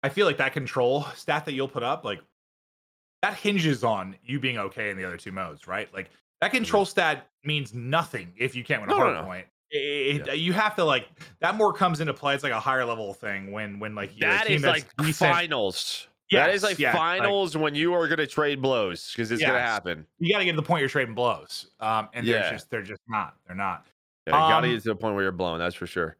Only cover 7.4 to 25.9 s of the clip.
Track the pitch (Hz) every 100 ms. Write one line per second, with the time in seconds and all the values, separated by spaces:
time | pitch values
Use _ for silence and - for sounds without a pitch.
7.4 | 143 151 135 117 120 156 165 120 87 92
8.4 | 127 123 120 131 104 370 202 104 90 92
9.4 | 90 _ _ 151 143 143 135 143 139 143
10.4 | 170 185 214 208 165 131 - _ - -
11.4 | 165 208 214 165 185 156 156 127 143 139
12.4 | 139 113 135 131 120 113 104 98 110 98
13.4 | 98 101 107 101 107 104 98 110 156 190
14.4 | 220 170 139 160 135 - 151 151 160 170
15.4 | 175 143 101 92 - - - _ _ 185
16.4 | 165 196 202 170 139 170 160 180 202 202
17.4 | 185 156 156 147 165 175 165 160 143 -
18.4 | 147 143 131 127 101 87 - - 113 117
19.4 | 151 127 120 107 90 82 78 _ 170 208
20.4 | 185 160 151 170 135 139 123 110 123 90
21.4 | - - - _ 110 110 104 120 113 117
22.4 | 92 - - 117 98 101 - 110 90 -
23.4 | _ 90 98 87 _ _ _ _ - 147
24.4 | 160 156 123 117 110 101 110 101 98 90
25.4 | 90 82 87 87 90